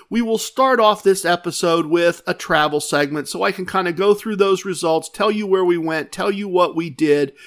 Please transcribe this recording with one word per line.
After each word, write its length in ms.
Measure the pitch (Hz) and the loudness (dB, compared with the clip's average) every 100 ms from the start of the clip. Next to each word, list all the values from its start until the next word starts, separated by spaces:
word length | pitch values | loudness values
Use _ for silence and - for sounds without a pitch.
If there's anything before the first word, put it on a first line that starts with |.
| - | -6
we 140 | 214 | -4
will 160 | 226 220 | 0 -2
start 400 | - - 262 247 | -4 0 2 4
off 240 | 214 202 | 4 4
this 220 | 196 190 | 2 2
episode 640 | 165 175 175 - 175 165 156 | 2 0 -2 -4 0 0 2
with 360 | 170 170 165 - | 2 2 0 -6
a 80 | |
travel 460 | 175 - 160 151 147 | -8 0 0 2 -2
segment 480 | - 147 143 151 143 | -2 -2 -2 -4 -8
so 140 | 175 | -4
I 100 | 196 | -4
can 140 | 190 185 | -4 -4
kinda 260 | 190 180 | -2 -2
go 220 | 170 196 | 0 2
through 220 | 202 220 208 | 2 0 0
those 280 | 196 190 | 2 2
results, 460 | 196 165 165 160 160 | -2 -4 0 0 -2
tell 200 | - 208 | -2 -2
you 140 | 214 208 | 0 0
where 180 | 190 | 0
we 120 | 180 175 | 2 0
went, 360 | 160 160 143 | 0 -4 -6
tell 180 | - 196 | -6 -4
you 160 | 202 202 | -4 -2
what 280 | 180 175 160 | 2 2 0
we 120 | 170 | -6
did, 440 | 131 156 143 143 - | -2 2 2 2 -6